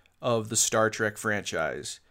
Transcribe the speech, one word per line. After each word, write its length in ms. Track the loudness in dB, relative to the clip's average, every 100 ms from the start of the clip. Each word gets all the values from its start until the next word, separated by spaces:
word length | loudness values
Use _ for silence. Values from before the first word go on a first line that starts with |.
| _ _
of 260 | 0 0 0
the 80 | 0
Star 340 | 2 4 4
Trek 280 | 2 -2 -2
franchise 800 | -2 -2 -2 -2 -2 -4 -8 -12 _